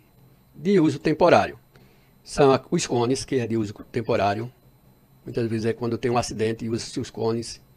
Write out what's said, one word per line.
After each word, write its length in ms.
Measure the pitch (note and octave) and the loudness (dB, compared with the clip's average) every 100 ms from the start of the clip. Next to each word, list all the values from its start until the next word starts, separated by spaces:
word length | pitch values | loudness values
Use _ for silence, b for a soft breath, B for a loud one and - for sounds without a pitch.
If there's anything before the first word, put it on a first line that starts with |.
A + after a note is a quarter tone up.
| _ _ _ _ _ | _ _ _ _ _
de 240 | - D#3 G3+ | -6 2 4
uso 200 | D#3 C3+ | 4 2
temporário. 600 | - D3+ F3 B2+ F#2+ - _ b b b b b | -2 2 6 6 4 -6 _ b b b b b
São 300 | - - C#3+ | -8 2 4
a, 120 | C#3 - | 4 2
os 160 | F3 - | -4 -2
cones, 380 | B2 A#2 C3 | 0 0 -2
que 120 | - C3+ | -2 -4
é 100 | A#2 | -2
de 100 | A2+ | -2
uso 180 | G#2 - - | -4 -8 -10
temporário. 600 | - A2 A2 G2 G2+ A#2+ - _ _ _ _ _ _ | -6 -2 0 0 -2 -6 -14 _ _ _ _ _ _
Muitas 240 | - B2 A#2 | -8 -4 -2
vezes 180 | A2+ A2+ | 0 -2
é 60 | |
quando 260 | A2 A#2 A2+ | -2 -2 -2
tem 120 | B2+ | 0
um 80 | A#2+ | 0
acidente 460 | A#2 G#2 A2 A2+ | -2 -2 -2 -2
e 40 | A#2 | -4
usa-se 320 | A2+ - - | -6 -6 -8
os 100 | B2 | -10
cones. 500 | - A2+ A#2 A2+ - _ | -4 -2 -2 -6 -14 _